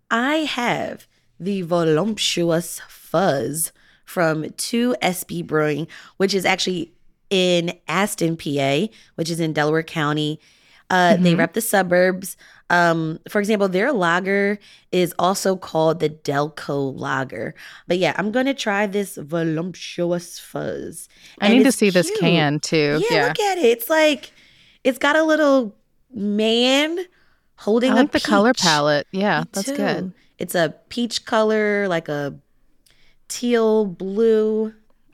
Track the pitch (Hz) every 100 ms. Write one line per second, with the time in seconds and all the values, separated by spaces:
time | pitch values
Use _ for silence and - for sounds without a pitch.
0 | _ 226 262 311 294 - 240 147 - -
1 | _ _ _ _ 175 196 165 175 160 151
2 | 208 208 - 185 170 165 - - - -
3 | - 160 190 139 127 156 - - _ _
4 | - 185 160 156 151 - - 233 247 247
5 | 180 175 - 165 143 156 151 147 160 -
6 | - - 196 196 160 185 - 180 - _
7 | _ _ _ 190 180 175 170 - - 170
8 | 202 - 165 165 156 139 139 143 214 -
9 | _ - 160 165 160 151 151 160 160 165
10 | 147 151 151 151 _ _ _ _ - 185
11 | 175 175 180 165 170 233 - 196 180 180
12 | 185 185 196 - - - - 175 170 165
13 | 160 165 - 208 202 208 196 180 233 240
14 | 170 175 190 196 202 208 - - _ 180
15 | 175 - 175 190 190 185 - 160 160 160
16 | 156 156 - 143 151 - - 143 135 131
17 | 139 135 131 - 131 - - - - 180
18 | 165 - 208 247 262 269 220 196 208 202
19 | 196 - 143 170 165 156 180 170 - -
20 | 170 175 175 - - 143 147 - - 160
21 | - _ - - 208 247 262 - 208 180
22 | 233 302 170 170 147 151 - 160 147 151
23 | 453 - - - 415 359 240 233 - 311
24 | 302 285 - _ _ _ _ _ 269 254
25 | 285 311 320 311 294 269 214 - _ _
26 | _ 247 202 208 220 233 254 269 311 339
27 | 359 _ _ _ _ _ - 226 262 262
28 | 285 302 - 202 220 254 180 151 147 147
29 | - 190 208 151 170 196 226 285 202 165
30 | 185 - _ _ 175 180 156 - _ -
31 | 233 - - 226 214 214 208 202 196 165
32 | 165 147 143 147 _ _ _ _ _ _
33 | _ _ - - 240 233 220 220 202 170
34 | 190 202 226 220 214 220 220 - _ _
35 | _